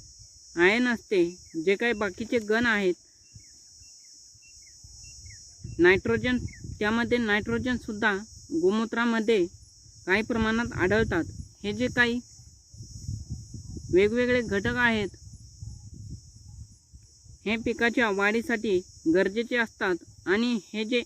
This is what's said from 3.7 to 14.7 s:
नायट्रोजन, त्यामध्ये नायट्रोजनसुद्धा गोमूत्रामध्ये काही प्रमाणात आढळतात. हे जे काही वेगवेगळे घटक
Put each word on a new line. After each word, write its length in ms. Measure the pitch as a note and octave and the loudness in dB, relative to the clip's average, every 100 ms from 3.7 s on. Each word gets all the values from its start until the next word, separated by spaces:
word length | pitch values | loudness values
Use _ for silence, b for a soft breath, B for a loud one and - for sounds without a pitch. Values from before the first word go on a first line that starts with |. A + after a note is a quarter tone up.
| - - - - - - - - - - - - - - - - - - - - - | -20 -20 -20 -20 -20 -20 -20 -20 -20 -20 -20 -20 -20 -20 -18 -18 -18 -20 -16 -10 4
नायट्रोजन, 580 | F3 F#3+ - A3+ A#3+ B3 - - - - | 6 6 2 0 0 -2 -4 -10 -14 -4
त्यामध्ये 380 | G#3+ A#3 A#3 A#3+ | 0 0 0 0
नायट्रोजनसुद्धा 960 | A3 G#3 G#3+ A#3 B3 A#3+ - G#3 A3 F#3+ A3 - - E3 | 2 0 0 -2 -2 -2 -4 -2 0 0 -4 -14 -6 0
गोमूत्रामध्ये 840 | F3+ G#3+ A3+ A#3 A#3 A3+ G#3+ A3 F3 - - - - - - | 2 2 0 -2 0 0 2 2 2 -4 -20 -20 -20 -12 0
काही 160 | G3 | 0
प्रमाणात 520 | A3 A#3 A3 A3+ A#3+ | 2 0 0 0 -2
आढळतात. 500 | - F3+ G#3 A3 F3+ D3+ - - - | 0 2 2 2 0 -2 -8 -16 -10
हे 100 | G3+ | -6
जे 140 | G#3 B3 B3 | -2 -2 2
काही 240 | A#3+ A#3+ - - - - - - - - - - - - - - - - - | 2 0 -6 -16 -20 -20 -20 -18 -16 -12 -8 -8 -8 -12 -12 -16 -14 -14 0
वेगवेगळे 480 | F3 G#3 A#3 B3 B3 | 2 4 2 2 0
घटक 340 | A3 G3 A3 | 0 -2 -2